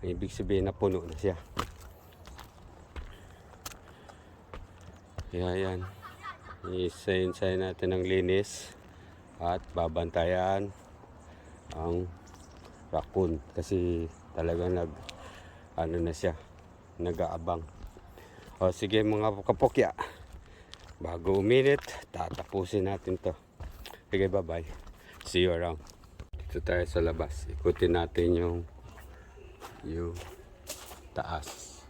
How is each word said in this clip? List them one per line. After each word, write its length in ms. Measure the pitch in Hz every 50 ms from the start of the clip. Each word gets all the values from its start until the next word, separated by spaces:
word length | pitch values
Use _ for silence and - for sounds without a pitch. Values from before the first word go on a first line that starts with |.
| -
Ang 100 | 92 87
ibig 180 | 87 98 98
sabihin 360 | - - 101 90 101 95 92 98
na 80 | 95
puno 280 | - - 98 92 92 82
na 120 | 85 80 78
siya. 160 | - 98 90 82 - - - - - - - - - - - - - - - - - - - - - - - - - - - - - - - - - - - - - - - - - - - - - - - - - - - - - - - - - - - - - - - - - - - - - - - - - - - - - -
Kaya 200 | - 90 90 90 87
yan. 240 | 95 95 95 92 90 90 92 95 - - - - - - - - - - - - - - 90
Isayin-sayin 960 | 90 92 92 87 - - - - 95 92 92 90 92 - - 95 92 92 95
natin 320 | 95 90 - - 90 92
ang 80 | 92 92
linis 720 | 92 95 95 90 90 92 95 101 - - - - - - - - - - - - - - - - - - -
at 220 | 87 85 87 92 - -
babantayan 1040 | - 90 85 82 80 87 85 85 - 87 82 87 90 92 92 95 98 98 101 101 95 - - - - - - - - - - - - - - - - - - - - 78
ang 320 | 82 85 85 87 90 87 85 - - - - - - - - - - - - - - -
raccoon 520 | - 78 76 - - 95 95 85 82 76 - - -
kasi 540 | - 87 - 101 92 87 87 87 82 82 82 - - - - -
talagang 420 | - 82 85 85 85 87 90 92
nag, 160 | 90 87 80 76 - - - - - - - - - - - - - - - -
ano 200 | - 82 80 80 87
na 140 | 85 85 80
siya, 200 | - - 92 82 78 - - - - - - - - - - - -
nag-aabang. 640 | 85 87 85 80 90 80 85 85 82 85 85 82 80 - - - - - - - - - - - - - - - - - - -
O 160 | 92 92 90
sige 300 | - - 101 104 110 107
mga 300 | 104 107 104 107 110 101 98 101
kapokya, 460 | - 113 - - 127 - - 113 92 - - - - - - - - - - - - - - - - - - - - - -
bago 400 | 82 82 85 85 82 92 95 98
uminit, 460 | 95 107 120 131 131 139 143 143 - - - - - -
tatapusin 800 | - - 85 82 - - - - - 98 92 92 - 104 95 95
natin 300 | 98 95 - - 92 92
to. 120 | - 98 80 - - - - - - - - - - - - - - -
Sige, 220 | - 95 98 95
bye-bye. 340 | 90 98 90 80 82 85 82 80 - - - - - - - - - - - -
See 180 | - 110 90
you 60 | 92
around. 320 | 87 82 87 85 80 78 - - - - - - - - - - -
Dito 300 | - - - - 85 -
tayo 200 | - 87 90 87 -
sa 160 | - 90 82
labas. 420 | 82 80 80 82 73 - - - -
Ikutin 480 | - - - 92 87 - - 87 85 87
natin 300 | 85 85 - - 85 87 87 85
yung, 180 | 87 87 85 87 85 - - - - - - - - - - - - - - - - - - - - - - - -
yung 320 | - 78 82 85 85 85 85 - - - - - - - - - - - - - - - - - -
taas. 680 | - - - - - 80 - - - - - - - - - -